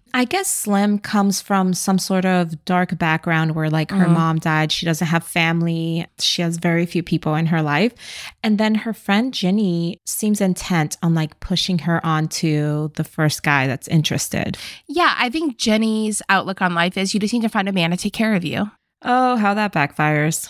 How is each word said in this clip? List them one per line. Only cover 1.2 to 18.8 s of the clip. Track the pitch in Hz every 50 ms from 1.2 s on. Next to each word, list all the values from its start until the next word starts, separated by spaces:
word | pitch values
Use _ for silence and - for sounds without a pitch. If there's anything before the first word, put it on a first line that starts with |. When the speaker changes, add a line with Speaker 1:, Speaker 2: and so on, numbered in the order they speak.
| 196 202 190 -
Speaker 1:
from | - - 202 190 185 185 180
some | - - 196 190 180
sort | - - 190 185 180
of | 185 185 180 175 160 165 - -
dark | - 180 180 180 - 175
background | - 175 160 160 165 - 170 165 160 160 160 156
where, | 160 156 156
like, | 156 160 156 -
her | 196 190 180
Speaker 2:
Mm-hmm. | 170 165
Speaker 1:
mom | 165 165 160 160 160
died. | - 165 156 156 156 156
She | - - 175
doesn't | 165 160 - 180 151
have | 165 165 -
family. | - - 175 165 165 170 170 170 170 165 165 165 165 165 170 - - _ -
She | - - - - 170
has | 165 170 170
very | - 175 165 170 175
few | 175 - 170 165
people | - 170 151 - 156 151
in | 156 165
her | 156 175 160
life. | 156 147 143 151 208 247 - - - - - - - - - _ -
And | 220 214
then | 202 214 214 220
her | 214 - 233 208
friend | - - - 196 208 247 269 247
Jenny | - 185 180 196 220 214 180 170 170 170 170 - - _
seems | - - - 220 214 208 -
intent | 202 185 180 - - - 180 165 151 147 - - -
on, | 165 165
like, | 160 156 151 - _
pushing | - - 180 170 - - 180 160
her | 139 170 165 170 -
onto | 165 156 156 156 160 - - - 160 151 151 147 151 147 151 151 151 -
the | - 156
first | - - - 156 151 - - -
guy | 156 143 139 131
that's | 135 123 - - -
interested. | 170 156 151 - - - - - - - - - - - - - - - -
Speaker 2:
Yeah, | - 285 339 349 262 - -
I | 240 247
think | 240 320 339 294 233 -
Jenny's | - 226 214 220 220 220 220 220 220 214 208 - - -
outlook | 196 185 - 180 190 - 190
on | 180 175
life | 170 170 185 -
is | 190 190 190 -
you | 202
just | 208 208 240
need | 240 220
to | 220
find | - 214 190 202
a | 196
man | 185 165 165
to | 175
take | - - 208 -
care | - 226 220 214
of | 175 175
you. | 143 - - 202 208 - _